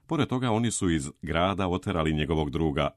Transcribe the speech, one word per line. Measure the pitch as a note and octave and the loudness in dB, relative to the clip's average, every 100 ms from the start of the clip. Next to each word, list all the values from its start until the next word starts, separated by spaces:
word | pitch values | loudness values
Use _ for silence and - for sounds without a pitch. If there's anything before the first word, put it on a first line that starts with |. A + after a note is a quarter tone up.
| - | -4
Pored | D#3+ A#2+ | 0 0
toga, | B2+ B2+ | 0 2
oni | A2 A#2 | 2 0
su | - F#2+ | 0 2
iz | D#2+ C#2+ - | 2 -2 -10
grada | D2+ E2 F#2 F#2 F#2 | -4 0 0 0 -2
oterali | F2+ G#2 F2 D#2+ | -2 -2 0 0
njegovog | D2+ D2 D#2 D2 | 0 0 0 0
druga | D2+ D#2+ C#2+ D2 | 0 0 0 -2